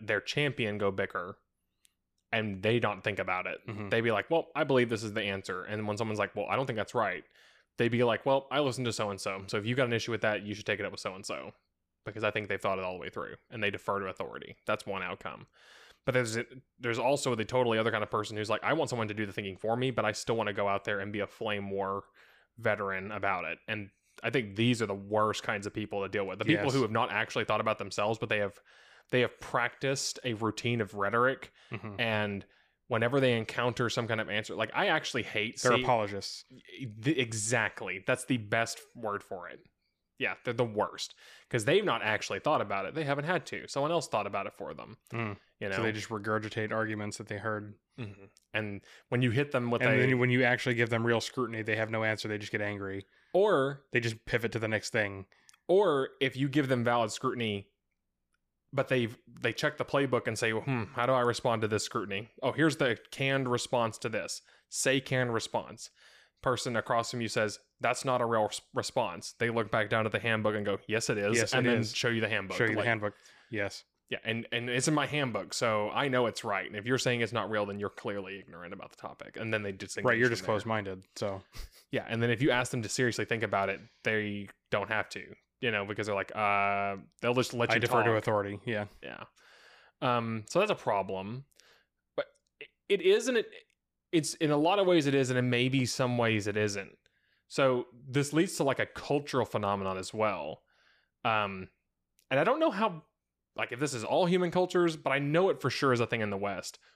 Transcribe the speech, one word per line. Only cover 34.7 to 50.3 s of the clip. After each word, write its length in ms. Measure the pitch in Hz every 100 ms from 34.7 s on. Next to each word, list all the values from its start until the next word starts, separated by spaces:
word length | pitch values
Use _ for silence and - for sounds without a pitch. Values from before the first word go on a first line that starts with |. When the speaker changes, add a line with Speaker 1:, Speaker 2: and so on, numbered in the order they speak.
| 147
Speaker 1:
I 120 | 190
actually 360 | 156 - 127
hate 360 | - 110 110 -
Speaker 2:
They're 140 | 127 117
Speaker 1:
see- 60 |
Speaker 2:
apologists. 600 | 127 117 104 98 - - -
Speaker 1:
Y-, 360 | 127 - 92 127 107
the, 200 | 120 156
exactly. 840 | 117 110 107 120 104 - 101 92 113
That's 200 | 127 -
the 120 | 123
best 420 | 104 113 113 - - 123
word 280 | 107 101
for 260 | - 92 87
it. 100 | - _ _ _ _ _ -
Yeah, 180 | 113 92 127
they're 80 |
the 100 | 117
worst. 500 | 120 104 95 98 - - - - -
'Cause 160 | 123 107
they've 180 | 190
not 180 | 185 117
actually 380 | 107 104 - 98
thought 220 | 147 143
about 240 | 104 98 98
it. 80 | 156
They 80 |
haven't 220 | 143 139 151
had 200 | 175 -
to. 200 | 104 -
Someone 240 | 143 147
else 160 | 170 -
thought 200 | 113 101
about 180 | 101 98
it 60 |
for 200 | - 78
them. 240 | 80 - 110 -
Speaker 2:
Mm. 240 | 117 110 101 _ -
Speaker 1:
You 120 | 104
Speaker 2:
So 60 | 95
Speaker 1:
know? 60 |
Speaker 2:
they 80 | 110
just 160 | 107 101
regurgitate 640 | 107 107 107 107 110 107
arguments 460 | 110 110 107 104 -
that 100 | 104
they 100 | 104
heard. 380 | 110 107 104 - _ -
Speaker 1:
Mm-hmm. 260 | 107 101 98 _ _
And 280 | 107 104 101 - - -
when 120 | 123
you 100 | 127
hit 200 | 113 143
them 200 | 131 120
with 100 | 120
Speaker 2:
And 120 | 123
Speaker 1:
a 40 | 123
Speaker 2:
then 200 | 127 127
when 100 |
you 140 | 123